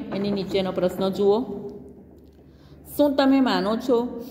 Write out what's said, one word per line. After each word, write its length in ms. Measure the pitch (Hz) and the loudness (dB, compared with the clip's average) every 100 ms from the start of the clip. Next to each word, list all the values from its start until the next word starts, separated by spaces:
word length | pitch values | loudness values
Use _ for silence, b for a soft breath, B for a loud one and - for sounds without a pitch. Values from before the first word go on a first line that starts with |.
| 226 202 | -6 -4
એની 160 | 202 | -2
નીચેનો 400 | 202 185 196 185 | -2 -2 -2 -2
પ્રશ્ન 380 | 185 180 180 190 | 0 -2 0 -2
જુઓ. 300 | 185 202 214 254 - - - - - - - - - B B B B - - | 2 4 4 0 -8 -10 -14 -18 -20 -20 -20 -20 -20 B B B B -6 2
શું 180 | 294 277 | 2 4
તમે 260 | 269 269 | 4 4
માનો 360 | 247 185 190 226 | 4 2 0 -2
છો 460 | - 233 247 - B | 0 0 0 -6 B